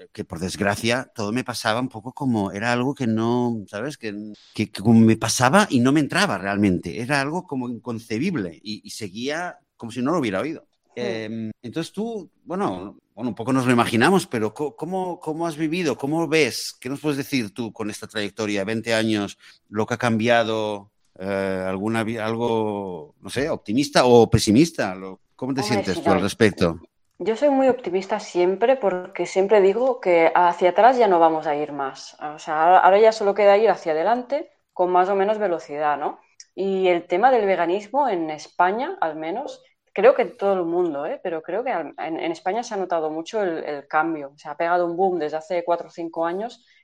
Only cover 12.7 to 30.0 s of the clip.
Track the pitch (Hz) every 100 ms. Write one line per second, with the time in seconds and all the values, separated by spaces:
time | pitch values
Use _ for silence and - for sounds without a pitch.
12.7 | 92 98 - _ - 123 - 113 131 123
13.7 | 120 117 113 135 190 - 120 107 - 147
14.7 | - 156 185 185 165 - 156 170 151 160
15.7 | 170 165 113 139 160 160 160 131 - -
16.7 | - 123 143 151 139 135 135 104 - 113
17.7 | - 104 104 101 110 101 - 107 104 98
18.7 | 113 113 113 110 107 101 - - - _
19.7 | 104 107 120 123 113 117 117 110 110 107
20.7 | 104 101 _ _ - 95 98 98 95 92
21.7 | 95 104 113 110 113 110 113 120 113 107
22.7 | 101 98 87 76 _ 98 123 151 113 -
23.7 | 113 143 175 127 120 110 110 - 107 170
24.7 | - 110 92 95 95 _ - 127 135 -
25.7 | 202 185 90 - 92 95 - 110 - 87
26.7 | 82 - _ _ - 180 220 294 269 269
27.7 | 247 196 180 196 214 202 175 180 190 233
28.7 | 262 202 185 185 - 180 190 196 214 190
29.7 | 196 262 240